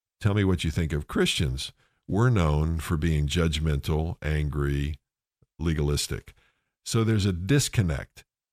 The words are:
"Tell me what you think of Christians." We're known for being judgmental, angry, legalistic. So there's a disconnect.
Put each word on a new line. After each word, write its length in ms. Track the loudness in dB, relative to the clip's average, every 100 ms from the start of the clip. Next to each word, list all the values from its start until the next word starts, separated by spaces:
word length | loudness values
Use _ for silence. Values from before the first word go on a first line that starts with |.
| _ -2
"Tell 140 | 0
me 100 | 2
what 200 | 2 2
you 80 | 0
think 200 | -2 -2
of 160 | -2 -2
Christians." 640 | 0 0 0 -2 -4 -8 -16 _ _ -4
We're 240 | 2 4
known 480 | 4 4 2 2 -2
for 180 | -2 -2
being 300 | 0 2 0
judgmental, 880 | 2 0 0 0 -2 -2 -2 -2 -4
angry, 760 | -4 -2 -2 -2 -2 -2 -4 -6 _ _ _ _ _ -6
legalistic. 760 | -2 0 0 0 -4 -8 -12 -20 _ _ _ _
So 200 | -4 0
there's 240 | 2 2 2
a 40 |
disconnect. 920 | 0 0 0 2 0 0 -2 -8 -18 -20 _ _